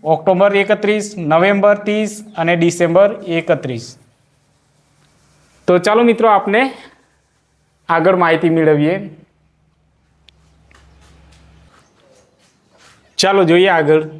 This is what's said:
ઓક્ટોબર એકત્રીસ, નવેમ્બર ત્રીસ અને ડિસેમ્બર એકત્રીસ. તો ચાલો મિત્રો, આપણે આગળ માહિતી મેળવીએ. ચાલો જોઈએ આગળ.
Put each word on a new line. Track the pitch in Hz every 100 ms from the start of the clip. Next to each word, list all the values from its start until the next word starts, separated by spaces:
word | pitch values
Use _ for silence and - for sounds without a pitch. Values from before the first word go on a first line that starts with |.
| 151
ઓક્ટોબર | 156 175 185 202 202
એકત્રીસ, | 196 208 208 214 208 185 156
નવેમ્બર | 160 190 202 202 202 202
ત્રીસ | 208 214 208 - -
અને | 165 175
ડિસેમ્બર | 170 170 170 170 202 - - 165
એકત્રીસ. | 160 151 135 117 - - _ _ _ _ _ _ _ _ _ _ _ _ _ _ _ _ -
તો | 180 185
ચાલો | 214 240
મિત્રો, | 220 226
આપણે | 202 202 214 262 - - _ _ _ _ _ _ _ _ _ -
આગળ | 165 165 185
માહિતી | 170 165 170 165
મેળવીએ. | 160 151 151 190 202 151 _ _ _ _ _ _ _ _ _ _ _ _ _ _ _ _ _ _ _ _ _ _ _ _ _ _ _ _ _ _ _ _ _ _ _ _ _ _ _ -
ચાલો | 190 196 175
જોઈએ | 170 190 165
આગળ. | 151 156 156 -